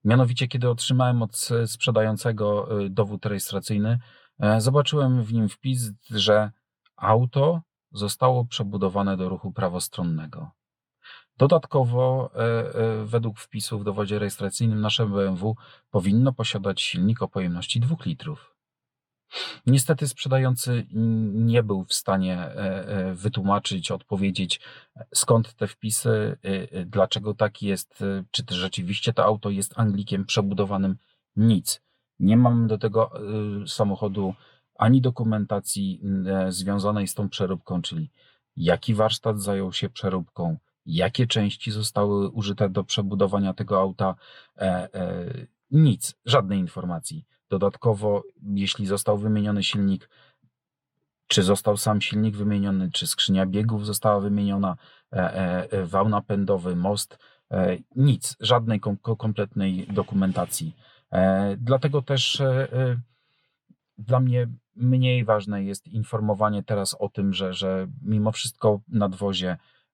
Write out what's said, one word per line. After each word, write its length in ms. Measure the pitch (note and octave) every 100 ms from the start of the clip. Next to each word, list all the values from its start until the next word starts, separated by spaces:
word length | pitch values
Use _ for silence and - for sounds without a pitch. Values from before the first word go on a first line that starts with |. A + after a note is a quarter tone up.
mianowicie, 440 | G#2 A#2+ B2 B2 B2+
kiedy 220 | C3 B2
otrzymałem 520 | A#2+ - B2+ B2 A#2+
od 120 | A2
s-, 380 | - - A#2 A2+
sprzedającego, 1080 | - - A2+ A2 G#2+ A#2+ G#2+ G#2 G#2 G2 G#2
y, 80 | G2
dowód 360 | F#2+ G#2 G#2 G#2+
rejestracyjny, 720 | G2+ - G2 - G#2+ G#2+ A#2+ - _ _ -
e, 220 | G#2 A2
zobaczyłem 600 | A2+ C#3+ C#3 D3+ C3+ B2+
w 100 | G#2+
nim 160 | A#2 G#2
wpis, 420 | - C3+ B2+ A2+ G#2 -
że 420 | A2 G#2+ G#2+ G#2+ - _ _ _ _
auto 680 | G2+ A2 B2 C#3 C#3+ E3+ - _ _
zostało 540 | G#2 G#2 - B2+ B2+ A#2+
przebudowane 720 | - G2+ G2+ G2 G2+ G2 F#2+
do 120 | F#2
ruchu 220 | F#2 F#2+
prawostronnego. 1000 | - F#2 F2 - - F2 D#2+ D#2 D#2 D#2 - _ _ _ _ - - _ -
Dodatkowo, 960 | C#3+ E3+ - D3 B2 B2 B2+ C3 B2 -
e, 40 |
e, 680 | A#2 A#2 - - A2+ A2 G#2+
według 340 | A#2 A2+ G#2+
wpisu 400 | - G#2+ - G#2
w 40 |
dowodzie 360 | G2+ G2+ G2+ G#2
rejestracyjnym 640 | G2+ - G2 - A#2 G#2+
nasze 240 | G#2+ - G#2+
B 220 | G2+ G2
M 80 | F#2
W 180 | G#2+ A#2 - - _
powinno 440 | G#2 F#2 G#2+ C3
posiadać 480 | B2 A#2 G2+ G2 F#2
silnik 400 | - F2 G2 A2+
o 60 | F#2+
pojemności 520 | G2+ F2+ F2 F2 A#2+
dwóch 260 | B2 D#3+ B2
litrów. 480 | - D3+ D3 - _ _ _ _ _ _ _ _ - - - -
Niestety 420 | C3+ - D3 D3
sprzedający 800 | - C#3 C3 C3 B2 B2 A#2+ - G#2
n-, 500 | A2+ A2+ A2 G#2 A2+
nie 180 | A#2+
był 200 | G#2+ G2
w 100 | F#2
stanie, 460 | - - G2 F#2 F2+
e, 480 | E2+ - G2 F#2+ F#2
e, 260 | G2+ F#2
wytłumaczyć, 800 | F2+ G#2 - G2 G2+ - F#2+ -
odpowiedzieć, 720 | F#2+ - F#2+ G2 F2+ F2+ - - - - - -
skąd 400 | - - A#2 A2+
te 140 | - G#2
wpisy, 720 | - A2 A2 A#2+ G#2+ G#2+ -
e, 280 | F#2+ G2 -
e, 140 | F#2 F2
dlaczego 480 | G2 F#2 - G#2
tak 280 | G2+ G#2+ -
jest, 400 | G#2 F#2+ - -
e, 220 | G2+ G2 F#2
czy 140 | - -
też 120 | F2
rzeczywiście 560 | F#2 - F2+ G#2 -
to 120 | A#2 G2+
auto 240 | G#2+ G#2
jest 300 | G2 G2 -
Anglikiem 460 | A2 G2 G2+ G2 G2
przebudowanym. 720 | A2 G2 G2 G2 G2+ F#2+ F#2+ _ _ _ -
Nic. 460 | A2+ G2 - - _ _ _ -
Nie 180 | F#2+ A#2
mam 300 | B2 A#2+ A2+
do 100 | G#2+
tego, 340 | A2+ G#2+ A2+ - G#2 G#2+ G#2 G2+
e, 40 | G2
samochodu 680 | - G#2 F#2+ G#2+ G2 F#2+ G2 _ _ _ -
ani 260 | A#2 C3
dokumentacji, 960 | B2+ B2 A2+ G#2+ G2 G2+ - - F#2+ F2+
n-, 240 | G2+ F#2+ F#2
e, 240 | F#2+ F#2+
związanej 560 | F#2 F#2+ G2+ G2+ G#2 F#2+
z 60 |
tą 160 | - G2+
przeróbką, 520 | - F#2 F#2 - F2+
czyli 300 | E2 D#2+ D#2 _ _ _ _ -
jaki 380 | E2 F2 -
warsztat 480 | G#2+ G#2+ - A2 G#2+
zajął 320 | G2 G2 F#2+
się 160 | - G2
przeróbką, 680 | - G2 F#2 E2 - E2+ D#2+ - _ -
jakie 420 | D#2+ F#2 - A#2+
części 440 | A2+ G2+ - -
zostały 580 | G#2 G#2 - G#2 G2+ G2
użyte 400 | A2+ G2+ G2 G2+
do 140 | G2
przebudowania 680 | F#2+ - G2 G2 G2 G2+ F#2+
tego 260 | F#2 G2+ G2
auta, 360 | F#2+ F#2+ F#2+ F2+ - - - -
e, 40 |
e, 840 | F#2+ F2+ F2+ F#2 F2 F2+ F2 - - _ _
nic, 440 | D3 D3+ G2+ - - -
żadnej 340 | C3 G2 G2+
informacji. 680 | F2 - F2+ E2+ - D#2 - _ _
Dodatkowo, 760 | G2 G2 - A#2+ G2+ G#2+ G2+ - -
jeśli 420 | G2+ G2 G2 - G2
został 320 | G2+ - G#2
wymieniony 460 | G#2+ G#2+ G#2 G2+
silnik, 460 | F#2 G#2 G2 F#2+ - _ _ _ _ _ _ _ _ _ _ _ -
czy 160 | -
został 340 | F#2 G2+ - G#2
sam 240 | A2 G#2+
silnik 340 | - G#2+ A2 G#2
wymieniony, 560 | G#2 G#2 G2+ F#2+ F#2
czy 160 | - -
skrzynia 380 | - - F#2+ F#2+
biegów 400 | G2+ A2 A2 G#2
została 340 | G#2 A2 G#2
wymieniona, 560 | G2+ G2+ G2+ G2 G2 F2 - _ _
e, 40 | F#2+
e, 540 | F2+ F#2 F2+ F2+ F2+
e, 140 | G2 F2
wał 240 | G2 G#2+
napędowy, 640 | G#2 - G2+ G2 G2 F2+ F2
most, 440 | F#2 G#2 - - _ _ _
e, 260 | F#2+ F#2 F#2 - B2+
nic, 420 | C#3 G#2 - -
żadnej 400 | A#2 B2 A2+ G#2+
kom-, 180 | G#2+ G2+
ko-, 180 | - A2
kompletnej 720 | A2 G#2 G2 - F#2+ F#2 F#2+
dokumentacji. 880 | G2+ F2+ G2+ F#2+ F2+ F2 - D#2+ - _ _ _
E, 460 | F#2 F#2+ F#2+ G2+ G2
dlatego 440 | A#2+ C3 D3 C#3+
też, 400 | C3 C3+ - -
e, 320 | C3+ B2+ C3+
e, 260 | B2+ B2+ B2 - _ _ _ _ _ _ _ _ -
dla 220 | G#2 B2+
mnie 280 | B2+ B2 A#2 A#2+ _ -
mniej 500 | B2 B2+ B2+ B2 A2
ważne 380 | G#2+ G2+ G2+
jest 240 | G2 G2 -
informowanie 760 | A2 G#2+ G#2+ G#2+ G2+ G#2+ G#2
teraz 300 | F#2+ G#2 G2
o 160 | - G2+
tym, 240 | - G2
że, 200 | F#2 F#2+
że 340 | F#2 F#2+ F#2 F#2+ -
mimo 300 | G2+ G#2+ G#2+
wszystko 500 | A2 A#2 - G#2+ G#2 -
nadwozie, 680 | A2+ G2+ F#2 G2+ F#2 F#2 E2+ _ _ _